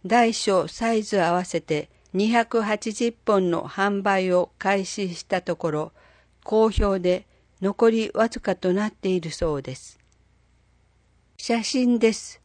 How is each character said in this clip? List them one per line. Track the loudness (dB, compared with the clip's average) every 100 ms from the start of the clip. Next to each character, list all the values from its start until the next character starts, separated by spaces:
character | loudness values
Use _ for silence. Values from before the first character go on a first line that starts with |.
| 2
大 | 2 2
小 | 0 2 2 0
サ | -4 0
イ | 0
ズ | 0 0
合 | 2
わ | 0 -2
せ | -6
て | -2 -4 -4 _ _
二 | -2 2
百 | 2 2 -2
八 | 0 -4 -4
十 | -2 -2 -2 0
本 | 2 2
の | -2
販 | -4 -2 -2 0
売 | 0 0 2
を | 2 0 _
開 | 0 0 -2
始 | -6 -6 -8
し |
た | -4 -4
と | -2 -4
こ | -2
ろ、 | -4 -6 _ _ _ _ _
好 | -2 2 2
評 | 2 0 2
で | 0 0 -4 _ _ _
残 | -4 4 4
り | 4 -2
わ | 0 0
ず | -2
か | -4 -2
と | 0
な | 0 -2
っ |
て | _ -2
い | -2
る | -4
そ | -6 -4 -4
う |
で | -8 -12
す。 | -16 _ _ _ _ _ _ _ _ _ _ _ _ _ _ -14
写 | -4 -4
真 | -2 0 2 4
で | 2
す。 | 0 -10 -20